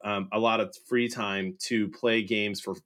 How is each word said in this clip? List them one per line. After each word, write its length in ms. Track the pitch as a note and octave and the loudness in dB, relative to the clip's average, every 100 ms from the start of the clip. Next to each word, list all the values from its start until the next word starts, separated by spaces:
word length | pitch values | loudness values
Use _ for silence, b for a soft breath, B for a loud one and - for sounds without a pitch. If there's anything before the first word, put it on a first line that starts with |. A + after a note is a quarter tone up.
um, 260 | G#2 G2+ F#2+ | -2 -2 0
a 80 | G#2+ | 2
lot 220 | A#2 A2+ | 2 2
of 120 | F#2+ - - | 0 -4 0
free 220 | B2 A#2+ | 2 2
time 460 | A#2+ G#2 G2 F#2 F#2 | -2 -2 -2 -2 -4
to 260 | - A2+ G2+ | -2 0 0
play 340 | - A#2+ A2+ | 0 2 2
games 360 | G2+ A2 G#2 F#2+ | 2 0 0 -4
for, 160 | - F#2 | -6 -8